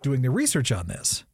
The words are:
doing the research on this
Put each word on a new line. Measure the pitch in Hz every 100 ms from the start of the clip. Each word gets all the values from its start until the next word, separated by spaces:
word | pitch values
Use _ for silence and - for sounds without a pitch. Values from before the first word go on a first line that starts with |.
doing | 139 135
the | 127
research | 175 294 160 127
on | 107 85
this | - - - -